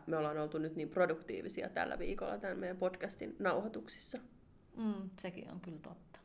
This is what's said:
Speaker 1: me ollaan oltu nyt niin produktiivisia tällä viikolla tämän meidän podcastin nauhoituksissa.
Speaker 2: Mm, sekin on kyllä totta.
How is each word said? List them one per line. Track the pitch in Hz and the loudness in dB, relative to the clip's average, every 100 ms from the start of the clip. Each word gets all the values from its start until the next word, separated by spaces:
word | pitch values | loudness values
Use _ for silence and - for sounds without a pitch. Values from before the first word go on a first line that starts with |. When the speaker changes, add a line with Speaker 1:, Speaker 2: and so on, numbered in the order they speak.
| - | 2
Speaker 1:
me | 160 | 4
ollaan | 151 151 | 4 2
oltu | 151 156 | 0 0
nyt | 160 160 | 0 0
niin | 151 | 0
produktiivisia | 185 175 165 - - - - - | 6 6 4 -2 -4 -4 -2 -2
tällä | - - - | 2 2 2
viikolla | 190 196 - 208 | 2 2 0 0
tämän | 208 180 | -2 -2
meidän | 180 185 | -2 2
podcastin | 185 185 196 - - - | 2 2 -4 -4 -6 0
nauhoituksissa. | 196 170 214 214 - - - 240 - - - - - - | 2 4 2 -4 -8 -10 -8 -8 -10 -18 -20 -20 -14 -2
Speaker 2:
Mm, | 220 196 190 - | 0 0 -4 -6
sekin | 185 175 - | -6 -6 -8
on | 180 | -8
kyllä | 175 156 | -8 -10
totta. | - 170 - - | -10 -14 -16 -20